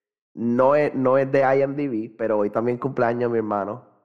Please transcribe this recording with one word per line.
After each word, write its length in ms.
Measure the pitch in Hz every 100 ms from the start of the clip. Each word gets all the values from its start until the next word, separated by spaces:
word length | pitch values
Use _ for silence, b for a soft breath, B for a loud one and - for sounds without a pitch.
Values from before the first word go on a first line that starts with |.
| _ _ _
no 400 | - 117 120 131
es, 200 | 147 147
no 220 | 131 127 135
es 160 | 135
de 80 | 139
I 220 | 135 139
M 120 | 139
D 140 | 139 143
B, 260 | 110 113 110
pero 200 | 110 107
hoy 120 | 104
también 260 | 117 117 120
cumpleaños 540 | 135 135 120 120 120
mi 80 | 117
hermano. 520 | 107 104 98 120 - _